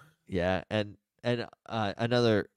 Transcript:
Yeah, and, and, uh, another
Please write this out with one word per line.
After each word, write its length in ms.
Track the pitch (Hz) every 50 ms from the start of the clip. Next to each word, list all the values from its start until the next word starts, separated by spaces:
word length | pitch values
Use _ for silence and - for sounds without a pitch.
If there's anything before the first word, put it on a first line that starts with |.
| - - _ _ _
Yeah, 360 | - 95 90 85 92 92 90 - -
and, 260 | 104 107 104 104 98 - _ _ _ _ -
and, 220 | 120 120 120 110 - - _ _
uh, 280 | - - 113 107 101 -
another 520 | - 117 117 123 123 120 113 110 101 - - _